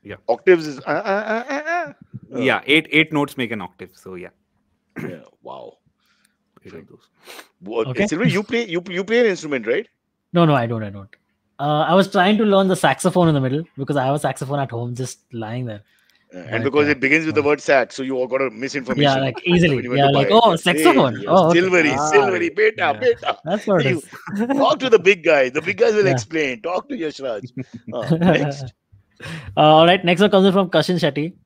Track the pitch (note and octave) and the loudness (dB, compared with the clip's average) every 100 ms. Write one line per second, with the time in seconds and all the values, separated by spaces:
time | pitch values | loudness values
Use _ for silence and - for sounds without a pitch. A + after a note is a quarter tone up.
0 | G2+ G2 - - - F3 D3+ C3 - D#3+ | -18 -12 -4 -2 2 2 2 -10 -6 -6
1 | G#3+ G3 A3 A3 B3+ C#4+ D4+ F4 D#4 - | -2 -4 -4 -8 -6 -8 -6 -6 -8 -14
2 | - - - B2 B2+ G#2+ - D3+ D#3 D3+ | -20 -20 -14 -4 -2 -2 0 -2 0 -2
3 | D#3 D3+ C#3+ - A#2 A2 F2+ _ F#2 _ | 0 -2 -4 -6 -8 -8 -10 _ -20 _
4 | F#2+ F2+ F2 _ _ _ _ _ _ - | -18 -16 -18 _ _ _ _ _ _ -14
5 | F#2 E2 - _ B1 C2 A1+ _ _ _ | -14 -14 -20 _ -18 -18 -18 _ _ _
6 | _ _ _ _ _ _ - E2 D2 _ | _ _ _ _ _ _ -20 -20 -20 _
7 | _ _ - - - _ F#2 A2+ A2+ B2 | _ _ -20 -20 -20 _ -8 -4 -4 -2
8 | G3+ D#3 A3+ F3 G#3+ A#3 A3+ E3+ F3+ F3 | -2 0 0 0 -2 -4 -4 -6 -6 -8
9 | G3 A#3 A#3 E3+ D#3 C3+ A2 C#3+ A#3 _ | 0 2 2 0 -4 -6 -2 -4 -4 _
10 | _ _ _ F3 E3 C#3 A#2 A#2 G#2 G2+ | _ _ _ 2 4 4 0 -4 -8 -12
11 | G2 _ _ _ _ - C#3+ D3+ D3+ F#3 | -18 _ _ _ _ -6 -2 0 2 2
12 | F#3+ G3 F3+ G#3+ A3 G3 F#3+ F#3 F#3 - | 2 2 2 2 2 2 2 2 2 2
13 | F#3 F3+ E3 D3 C3 C#3+ E3 - C3+ C#3+ | 0 2 4 2 0 -4 -6 -10 -4 -2
14 | B2+ D3 C#3+ C3 C3 C#3+ C3+ A#2 A#2+ A#2+ | 0 -2 -4 -6 -6 -6 -6 -6 -8 -8
15 | B2+ - _ A#2 G#2+ B2 B2 G#2 _ _ | -10 -10 _ -12 -8 -8 -8 -12 _ _
16 | _ _ _ F2+ F2 G#2+ C3+ C#3 D3 C#3 | _ _ _ -20 -8 -4 0 0 2 0
17 | C3+ D#3 D#3+ D#3 C#3+ D3 - C#3 A2+ - | 2 2 2 0 0 -2 2 2 0 -6
18 | C3 C3 B2+ C3 C3 G#2+ C3 C#3+ B2 B2+ | -6 -4 -4 -2 -4 -6 -8 -8 -6 0
19 | C#3+ C3+ C3+ A#2 F3+ F3 E3+ C3 B2 C3+ | 2 2 -2 -4 0 2 2 0 -2 2
20 | C#3 C#3 C#3 G#3+ A#3 E3+ F3+ D#3 E4 C4+ | 4 4 4 4 4 2 0 2 4 4
21 | C#3 A2 - F3+ E3 E3+ F#3 F3+ D#3 C3+ | 2 -2 2 4 6 4 4 2 2 0
22 | D3+ - - F3 E3+ D#3+ A3 A3 F3 C#3 | 2 4 4 0 -4 0 0 0 -4 0
23 | B3 A#3 - - D#3 G#3 A3 F#3 C3+ D#3 | -2 -2 -4 -8 -6 -6 0 0 0 -2
24 | - - - G3+ A#3+ C#4 D#4+ D4+ B3+ A3 | -8 -20 -12 -6 -2 0 2 0 2 4
25 | F3 G3+ D#3+ D3+ B2+ C3 F3+ F#3+ A#3 G#3+ | 4 2 2 2 2 -2 -6 0 2 4
26 | G3 B2+ A2 D#3+ C#3+ A#2+ D#3+ F#3 - B3+ | 2 0 -4 -4 -4 -4 -6 -6 -6 -8
27 | D#3 C#3 C3+ G#2+ B2 - B2+ - - B2+ | -8 -6 -8 -8 -10 -14 -14 -16 -12 -10
28 | G#2+ E3 F3 D3+ D3 C#3+ C3 _ _ _ | -2 2 2 2 0 -6 -14 _ _ _
29 | _ _ - D#3+ - - D3+ D#3 E3 F#3+ | _ _ -16 -16 -8 2 6 6 6 4
30 | F3 F3 G3+ G3 G3 F#3 F3+ D#3+ - F3+ | 2 2 4 4 4 4 2 0 0 0
31 | E3 C#3 D#3+ - | 0 -2 -6 -8